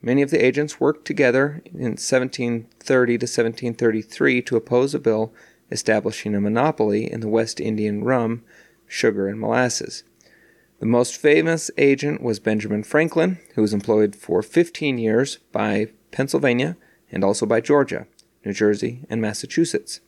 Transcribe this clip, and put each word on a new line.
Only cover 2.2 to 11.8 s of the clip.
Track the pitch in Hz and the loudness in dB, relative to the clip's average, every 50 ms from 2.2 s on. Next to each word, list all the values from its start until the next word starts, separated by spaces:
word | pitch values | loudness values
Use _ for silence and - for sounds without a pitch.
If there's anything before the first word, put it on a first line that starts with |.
| 127 131 - - 127 120 120 117 113 _ _ _ | 0 0 -4 -4 -4 -2 -2 -4 -6 _ _ _
thirty | - - 135 127 123 120 120 117 | -4 0 2 4 4 4 2 0
to | 113 117 | -2 -2
seventeen | - - 120 113 113 - - 120 117 | 0 0 0 0 -2 -4 -6 -6 -4
thirty-three | 113 123 117 110 110 107 _ - - 147 143 131 123 | 0 2 2 2 0 -4 _ -4 0 2 2 2 2
to | 120 - 127 113 | 0 0 -2 -2
oppose | - - 127 123 127 139 147 | 0 2 2 2 2 2 -2
a | 147 | -2
bill | 120 117 110 110 110 113 _ - - _ _ _ _ _ | 0 0 0 0 -2 -4 _ -18 -20 _ _ _ _ _
establishing | - - - - 107 107 101 110 107 - - 104 104 | -10 -6 0 2 0 2 0 -2 -6 -6 -6 -4 -2
a | 101 | -2
monopoly | 101 104 107 117 127 156 156 - 110 107 101 104 113 - | 0 0 0 2 0 0 0 0 0 0 0 0 -2 -4
in | - 120 | -6 -6
the | 113 107 | -4 0
West | 107 113 113 113 - - | 0 0 0 0 -4 -6
Indian | - 113 110 107 107 107 104 104 110 | -4 -4 -2 -2 -2 -2 -2 -2 -2
rum, | 120 131 127 117 113 117 117 113 _ - - - _ _ _ _ | 0 0 0 0 -2 -4 -6 -10 _ -20 -20 -20 _ _ _ _
sugar, | _ - - - 117 104 101 98 98 | _ -8 0 0 0 2 2 -2 -2
and | 101 110 | -2 -4
molasses. | 110 107 113 120 127 123 113 - - - - - - _ _ _ _ _ _ _ _ _ _ _ _ _ _ _ | -4 -2 0 0 0 0 -2 -4 -8 -8 -12 -14 -18 _ _ _ _ _ _ _ _ _ _ _ _ _ _ _
The | - | -2
most | 113 117 120 123 123 - | 0 2 2 2 0 -2
famous | - - 151 147 - 151 165 165 165 - - - | 0 2 4 4 4 4 2 0 -2 -4 -6 -2
agent | - | 2